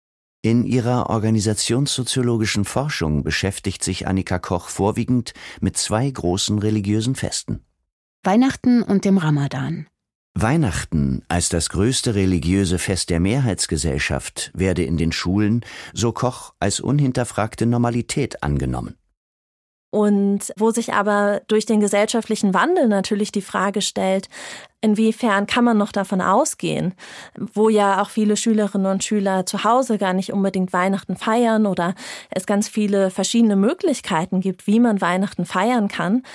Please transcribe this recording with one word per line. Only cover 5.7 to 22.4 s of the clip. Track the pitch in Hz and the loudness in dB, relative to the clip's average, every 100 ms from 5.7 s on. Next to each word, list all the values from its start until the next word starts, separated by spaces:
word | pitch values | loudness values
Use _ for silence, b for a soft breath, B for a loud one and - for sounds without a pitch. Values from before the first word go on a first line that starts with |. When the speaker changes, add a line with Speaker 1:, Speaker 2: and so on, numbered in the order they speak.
| - | -2
Speaker 1:
zwei | - 107 139 | -2 0 0
großen | 127 87 92 - 104 | -2 -2 0 0 0
religiösen | 104 110 98 107 117 | 0 0 0 0 0
Festen. | 131 - - - - - _ _ _ _ _ | -2 -4 -6 -6 -8 -10 _ _ _ _ _
Speaker 2:
Weihnachten | - 214 262 - 247 240 | 0 2 2 2 2 2
und | - 196 202 | 2 2 4
dem | 196 | 2
Ramadan. | 156 147 139 135 135 165 151 _ _ _ _ | 4 2 0 -4 -6 -6 -10 _ _ _ _
Speaker 1:
Weihnachten | - 107 165 131 76 - 80 69 64 - | -2 2 2 2 -2 -2 0 0 -2 -2
als | 87 - | -2 0
das | 85 - | -2 -2
größte | - 107 127 127 104 | 0 0 0 0 0
religiöse | 95 90 76 95 92 87 | 2 2 2 0 2 0
Fest | - 92 - | -2 -2 0
der | 82 | 0
Mehrheitsgesellschaft | 92 131 123 90 - 80 80 69 - 69 - - - | 2 2 0 -2 -2 -2 -2 -2 -2 -4 -6 -10 -10
werde | - 95 87 69 | -2 0 0 0
in | 80 | 0
den | 82 | 0
Schulen, | - 85 98 104 117 B B B | -2 -2 0 2 0 B B B
so | 104 117 | -4 -2
Koch, | - 127 - - - | 0 -4 -4 -12 -4
als | 101 - | -2 -2
unhinterfragte | - 143 135 127 120 - 107 - 117 | 0 2 2 0 -2 -2 -4 -2 0
Normalität | 120 120 120 117 - 135 - | 2 0 -2 -4 -4 -4 -4
angenommen. | 73 71 64 62 50 - _ _ _ _ _ _ _ _ _ | -2 -2 -2 -4 -8 -14 _ _ _ _ _ _ _ _ _
Speaker 3:
Und | 214 208 202 202 202 - - | 0 2 2 2 0 -4 -2
wo | 220 | 0
sich | 233 226 | 0 -2
aber | 208 202 202 202 208 - | 0 2 2 2 0 0
durch | 214 214 | 0 2
den | 214 | 2
gesellschaftlichen | 208 202 214 233 - 214 | 2 2 2 0 -2 0